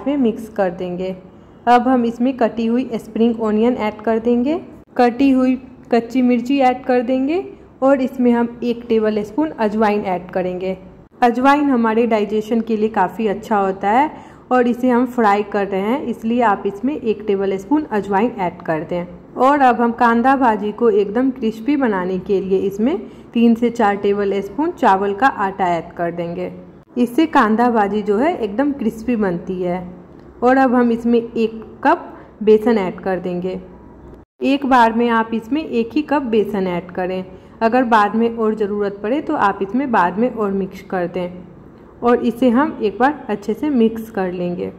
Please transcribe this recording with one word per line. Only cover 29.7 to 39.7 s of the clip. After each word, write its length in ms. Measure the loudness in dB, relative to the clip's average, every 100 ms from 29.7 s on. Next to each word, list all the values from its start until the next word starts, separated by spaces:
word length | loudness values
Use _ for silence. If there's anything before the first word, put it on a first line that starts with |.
| -4 -8 -16 -20 -20 -20 0
और 140 | 4 4
अब 180 | 4
हम 160 | 4 2
इसमें 260 | 0 2 2
एक 440 | 0 -2 -2 -4 -16 -2
कप 280 | 0 0 -2 -18 -20 -2
बेसन 360 | 4 4 4 0
ऐड 220 | -2 -4
कर 200 | -4 -4
देंगे। 400 | -4 -6 -6 -8 -12 -20 -20 -20 -20 -20 -20 -4
एक 220 | 0 0 2
बार 260 | 4 4
में 160 | 4 2
आप 200 | 0 0
इसमें 280 | -4 -4 -4
एक 280 | -2 -2 0
ही 100 | -2
कप 200 | 0 -2
बेसन 420 | 2 0 0 -2 -2
ऐड 240 | -4 -6
करें, 340 | -6 -4 -4 -8 -16 -18 -2
अगर 220 | 0 2
बाद 300 | 4 4 4
में 220 | 2 0 0
और 180 | -2
ज़रूरत 440 | 0 -2 -2 -4 -4
पड़े 180 | -4 -2
तो 140 | -2 0
आप 220 | 0 0
इसमें 280 | -4